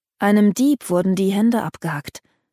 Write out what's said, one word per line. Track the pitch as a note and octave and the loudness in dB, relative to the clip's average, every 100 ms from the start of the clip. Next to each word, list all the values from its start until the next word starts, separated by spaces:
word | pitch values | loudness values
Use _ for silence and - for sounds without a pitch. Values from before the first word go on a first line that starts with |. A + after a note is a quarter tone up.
| _ _ | _ _
Einem | G3+ G#3 G#3 | 2 4 2
Dieb | F#3+ C#4 C#4+ - | 2 0 0 -2
wurden | F3+ F#3 F#3 | -2 0 0
die | F#3+ | 0
Hände | G3 A3+ A#3 | 0 0 0
abgehackt, | D#3+ - E3+ D3 - - _ _ _ | -4 -8 -8 -8 -10 -20 _ _ _